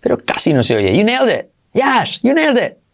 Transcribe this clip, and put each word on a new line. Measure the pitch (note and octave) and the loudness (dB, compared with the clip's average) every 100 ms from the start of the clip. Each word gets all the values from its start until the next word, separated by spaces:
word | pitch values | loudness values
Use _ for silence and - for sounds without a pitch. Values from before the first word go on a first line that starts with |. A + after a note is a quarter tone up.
pero | - - | -2 -4
casi | - - - | -4 -4 0
no | D3 | 0
se | A#2 A2+ | 0 0
oye. | G2+ G#2 | 2 2
You | |
nailed | G#3 B3+ C4 | 2 0 0
it. | C#3+ - _ _ | -2 -4 _ _
Yes, | - C4+ C4 E3 - | -2 0 0 -2 -2
you | A#3 | -2
nailed | C#4+ D#4 B3 | 0 2 0
it. | F3 - _ | -2 -6 _